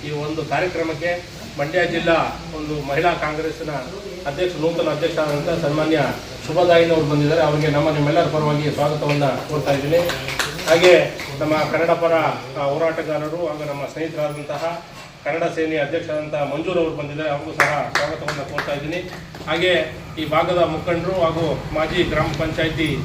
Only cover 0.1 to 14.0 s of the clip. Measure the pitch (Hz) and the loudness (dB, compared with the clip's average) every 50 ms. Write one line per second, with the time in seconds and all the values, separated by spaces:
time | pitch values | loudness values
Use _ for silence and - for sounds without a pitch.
0.1 | 151 147 147 151 156 156 147 - 139 151 180 185 170 165 165 160 160 143 165 175 | -6 -4 -4 -4 -4 -4 -4 -2 0 0 0 0 0 -2 -2 -2 -2 -2 -2 -2
1.1 | 175 175 175 - - - - - - 151 143 151 170 180 170 - 165 165 165 170 | -2 -2 -6 -12 -14 -14 -14 -12 -4 -4 -4 0 2 2 2 2 0 0 2 4
2.1 | 165 160 165 160 - - - - 160 151 151 147 151 147 139 135 139 156 170 175 | 4 4 2 0 -4 -8 -10 -10 -8 -8 -6 -4 -4 -4 -2 -2 0 2 2 2
3.1 | 165 165 156 151 151 156 156 160 151 - 165 151 - 135 - 160 185 202 202 190 | 2 2 -2 -2 -2 -2 -4 -4 -4 -6 -6 -6 -6 -6 -6 -8 -10 -10 -10 -10
4.1 | 175 175 - 143 - 180 185 175 - 147 156 170 170 170 160 156 147 147 165 160 | -12 -8 -8 -6 -2 0 -2 -2 0 0 0 0 2 2 0 0 0 0 0 0
5.1 | - 160 156 151 147 143 156 170 165 - - 143 147 156 156 156 160 151 135 120 | 0 0 0 0 0 0 0 0 0 0 0 0 2 2 2 4 4 4 2 0
6.1 | 113 - - - - - - - 156 180 175 175 170 170 165 165 165 160 151 143 | -2 -4 -8 -12 -12 -10 -6 0 2 4 6 8 8 8 8 6 4 4 4 2
7.1 | 147 147 147 147 160 170 - 151 147 147 151 151 139 147 156 156 151 147 147 143 | 2 4 4 4 4 4 4 4 4 2 2 2 2 4 2 2 2 2 2 4
8.1 | 160 170 151 - 151 156 151 147 147 147 151 147 - 139 147 151 151 147 143 147 | 4 4 4 4 2 0 2 2 2 2 0 0 0 2 2 2 2 0 0 0
9.1 | 143 143 143 135 123 - - - 151 147 - 147 139 135 135 147 165 170 170 - | 2 2 2 2 0 -2 -4 -4 -4 -2 0 2 0 2 2 2 2 2 2 2
10.1 | - - - - - - - - 147 165 - 156 165 170 175 180 170 156 - - | -2 -4 -6 -6 -4 -4 -4 -4 -4 -4 4 4 6 8 10 10 10 8 6 2
11.1 | - - - - 135 135 151 151 156 156 151 - 156 156 165 165 165 165 170 160 | -4 -8 -10 -10 -6 -4 0 0 2 2 2 0 2 2 2 2 2 4 4 4
12.1 | 165 160 151 147 - - - - 135 156 143 139 143 156 165 165 160 160 156 151 | 4 4 4 2 -2 -4 -8 -10 -6 -2 -2 -2 0 2 0 0 0 -2 -4 -2
13.1 | 151 147 151 156 160 175 175 156 151 151 151 143 139 139 135 131 - 156 | -2 -2 -2 -4 -4 -4 -4 -4 -4 -6 -6 -6 -6 -6 -8 -8 -6 -6